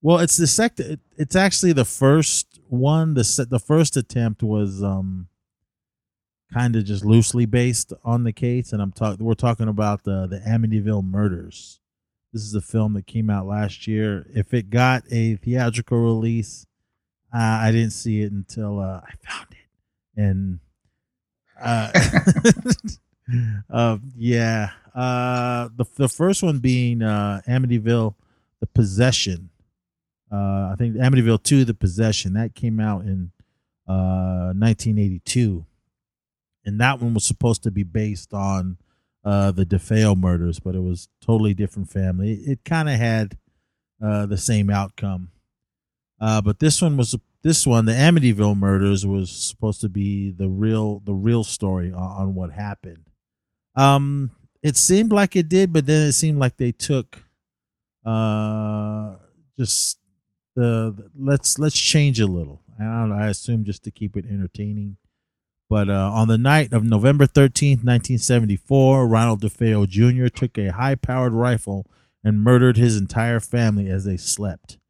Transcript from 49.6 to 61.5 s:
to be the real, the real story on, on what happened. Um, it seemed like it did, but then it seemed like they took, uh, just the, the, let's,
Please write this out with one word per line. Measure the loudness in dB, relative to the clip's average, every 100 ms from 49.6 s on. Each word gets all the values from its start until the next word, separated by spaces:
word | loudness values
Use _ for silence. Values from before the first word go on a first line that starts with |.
| -6 -4
to | -6
be | -4 -4 -4 -6
the | -4 -4
real, | 0 0 0 -2 -6
the | -6
real | -2 0 0
story | -2 -4 -4 -2 -4
on, | -6
on | -8 -4 -4
what | -4 -8
happened. | -8 -10 -12 -16 -20 _ _ _ _ _ _ _ 2
Um, | 4 4 0 -4 -6 _ _ _
it | -2 0
seemed | 2 2 4
like | 2 2 2
it | 2
did, | 2 2
but | 2 2
then | 2 2
it |
seemed | 2 0 2
like | 0 0
they | -4
took, | -4 -2 -2 -4 -16 _ _ _ _ _ _ _ _
uh, | -4 0 0 0 -2 -4 -4 -4 -4 -6 -10 -14 _ _ _ -6
just | -2 -2 -4 -6 _ _ _ _ _ -2
the, | 0 0 -2 -6
the, | -16 -8
let's, | 0 0 0